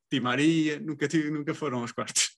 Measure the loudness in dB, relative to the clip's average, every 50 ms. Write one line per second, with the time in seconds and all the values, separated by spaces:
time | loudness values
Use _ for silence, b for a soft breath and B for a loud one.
0 | _ _ -2 0 0 0 2 4 4 4 4 4 2 2 0 -2 -4 -6 -4 -2
1 | -2 0 2 0 0 0 -2 -4 -4 -4 -4 -4 -4 -2 -2 -2 -4 -4 -4 -6
2 | -6 -2 0 0 0 0 -4